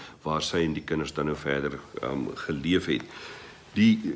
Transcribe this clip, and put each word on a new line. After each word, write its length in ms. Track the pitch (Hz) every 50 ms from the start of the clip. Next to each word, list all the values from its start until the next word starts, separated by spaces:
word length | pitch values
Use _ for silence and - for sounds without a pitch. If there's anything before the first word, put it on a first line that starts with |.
| - - - -
waar 200 | - 78 78 78
sy 160 | - - -
en 160 | 87 85 80 76
die 120 | 76 -
kinders 280 | - 80 78 73 69 -
dan 120 | 78 71
nou 100 | 76 73
verder, 420 | 73 - 73 69 69 71 69 69 69 - - - -
ehm, 280 | - 64 69 67 53 50 -
geleef 500 | - - - 78 69 67 85 90 85 -
het. 180 | 80 67 - - - - - - - - - - - - - - - -
Die, 280 | 104 110 113 107 - - 85 71